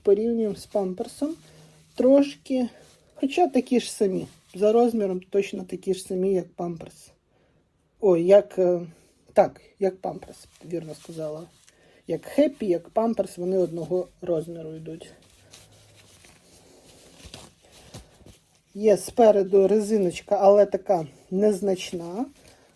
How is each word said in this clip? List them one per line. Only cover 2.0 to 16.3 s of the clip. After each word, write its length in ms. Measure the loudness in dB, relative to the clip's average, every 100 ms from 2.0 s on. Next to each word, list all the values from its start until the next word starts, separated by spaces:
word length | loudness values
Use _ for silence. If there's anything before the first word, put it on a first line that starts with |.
| 4 6 4 -6 -6 -4 -4 -8 -20 _ _
хоча 340 | -8 -4 0 0
такі 320 | 0 0 -2
ж 120 | -2
самі. 340 | -4 -4 -4 -8 _ _
За 180 | -2 2
розміром 480 | 4 2 0 -4 -6
точно 440 | -4 -4 -4 -8
такі 300 | -12 -10 -6
ж 80 | -6
самі, 300 | -6 -4 -2
як 200 | -2 -4
памперс. 580 | -10 -10 -10 -16 -20 -20 _ _ _ _ _ _ _ _ -2
Ой, 260 | 2 2 6
як, 320 | 6 6 0
е, 220 | 0 0 -6 -20 _ _ _
так, 280 | 2 2 0 _ -6
як 220 | -6 -4
памперс, 480 | -12 -12 -16 -20 -20 _
вірно 300 | -12 -10 -10
сказала. 480 | -18 -16 -12 -10 -12 -16 _ _ _ _ _ -8
Як 200 | -8 -4
хеппі, 400 | 2 2 0 -2
як 220 | -2 -2
памперс, 500 | -2 -2 -2 -6 -4
вони 200 | -2 0
одного 500 | -2 -4 -6 -4 -6 -10
розміру 540 | -4 -4 -4 -12 -14
йдуть. 360 | -14 -16 -16 -18 -20 _ _ _ -20 -20 _ _ _ -20 -20 -20